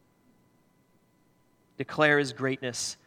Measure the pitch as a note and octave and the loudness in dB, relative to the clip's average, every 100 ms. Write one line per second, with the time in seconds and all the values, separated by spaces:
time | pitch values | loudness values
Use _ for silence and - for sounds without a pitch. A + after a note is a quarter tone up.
0 | _ _ _ _ _ _ _ _ _ _ | _ _ _ _ _ _ _ _ _ _
1 | _ _ _ _ _ _ _ - C3+ - | _ _ _ _ _ _ _ -10 -6 2
2 | D3+ D3 C#3 A#2+ C3 C3 B2+ A#2+ - - | 4 4 2 -2 -4 -4 -6 -6 -8 -10